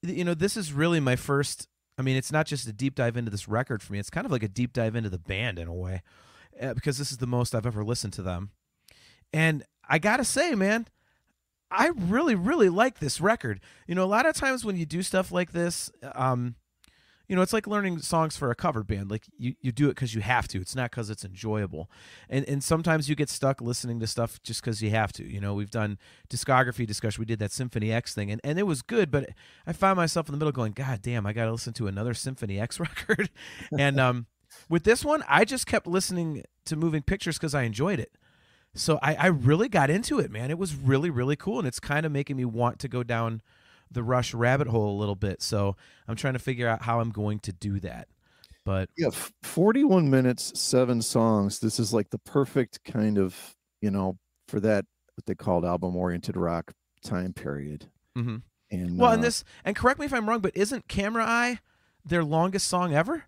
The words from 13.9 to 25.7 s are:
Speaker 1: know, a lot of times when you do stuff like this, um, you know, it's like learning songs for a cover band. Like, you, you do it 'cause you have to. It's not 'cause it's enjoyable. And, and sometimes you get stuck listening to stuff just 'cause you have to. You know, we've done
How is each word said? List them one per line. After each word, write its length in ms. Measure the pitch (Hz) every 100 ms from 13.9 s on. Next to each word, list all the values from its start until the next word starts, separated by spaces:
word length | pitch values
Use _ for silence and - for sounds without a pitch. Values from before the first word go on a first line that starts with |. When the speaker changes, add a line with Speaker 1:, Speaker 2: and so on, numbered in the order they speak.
| 175
Speaker 1:
know, 80 |
a 20 | 185
lot 200 | 214 311
of 100 | -
times 300 | 269 262 226
when 100 | 185
you 100 | 156
do 160 | 175
stuff 300 | - 190 185
like 220 | 180 180
this, 360 | 170 175 170 - _ 135
um, 420 | 127 131 123 123 117 _ _ _ _ _ _ _
you 60 | 185
know, 60 |
it's 100 | 185
like 160 | 226 208
learning 320 | 208 196 170
songs 380 | - 165 160 -
for 140 | 131
a 40 | 120
cover 280 | 175 120 101
band. 260 | 101 98
Like, 140 | 107 - _
you, 160 | 123 -
you 140 | 131
do 160 | 113 147
it 80 | -
'cause 160 | 127
you 80 | 110
have 260 | 104 123 -
to. 140 | -
It's 160 | 92 131
not 120 | 120
'cause 160 | - 107
it's 160 | 107 98
enjoyable. 680 | 92 110 107 98 78 80 - - - -
And, 180 | 135 139
and 160 | 139
sometimes 460 | - 160 170 160 139
you 60 | 151
get 120 | 147
stuck 300 | - 135 135
listening 400 | 117 120 123 117
to 80 | 110
stuff 340 | - 117 -
just 200 | - 117
'cause 180 | - 104
you 100 | 107
have 200 | 110 104
to. 120 | - -
You 160 | 101
know, 120 | 101
we've 160 | 101
done 300 | 101